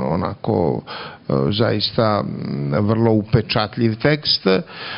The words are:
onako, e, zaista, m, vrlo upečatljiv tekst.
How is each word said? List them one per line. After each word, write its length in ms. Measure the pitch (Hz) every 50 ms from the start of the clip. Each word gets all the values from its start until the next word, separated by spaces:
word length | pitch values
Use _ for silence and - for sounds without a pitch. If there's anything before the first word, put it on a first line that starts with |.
| 64 65
onako, 720 | 80 92 92 90 98 - - 113 110 104 90 76 64 - - - - - - - - - - -
e, 40 | - 67 67 71
zaista, 760 | 104 104 117 107 110 107 98 - - - 117 110 107 101 -
m, 600 | - - - - - 69 69 71 71 71 78 104
vrlo 260 | 104 110 110 117 117 110
upečatljiv 840 | 110 101 - - 120 107 - - 120 107 104 - - 117 113 110
tekst. 500 | 107 - 147 151 151 151 - - - - 196 - 185 175 - - - - - -